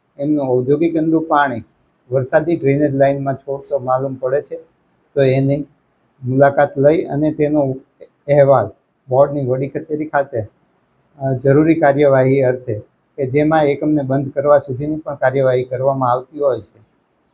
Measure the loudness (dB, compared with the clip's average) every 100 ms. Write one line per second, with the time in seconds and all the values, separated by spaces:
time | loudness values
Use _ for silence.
0 | _ -8 -4 -2 0 -2 0 0 0 -2
1 | 0 -2 0 0 0 -4 -12 _ _ _
2 | -6 -6 0 0 0 0 0 0 0 2
3 | 2 0 -4 -6 -8 -10 -6 -6 -2 -2
4 | -2 -6 -4 -4 -4 -12 -16 _ _ _
5 | _ 0 0 2 0 -2 -6 _ _ _
6 | _ _ -4 2 2 2 0 2 2 2
7 | -2 -2 -2 0 0 0 -2 -4 -12 _
8 | -20 _ 0 4 6 4 0 -8 _ _
9 | -2 2 2 0 -4 -4 -4 -8 -8 -8
10 | -4 -4 -4 -6 -10 _ _ _ _ _
11 | _ -8 -4 -2 2 4 4 4 2 4
12 | 4 4 4 2 2 0 -6 -10 -12 _
13 | _ -8 -4 0 2 2 2 0 0 -2
14 | 0 -2 -4 -2 2 2 2 -6 -6 -8
15 | -8 -4 -2 0 0 0 -2 -4 -2 0
16 | 0 -2 -4 -4 -2 -2 -6 _ _ _
17 | _ _ _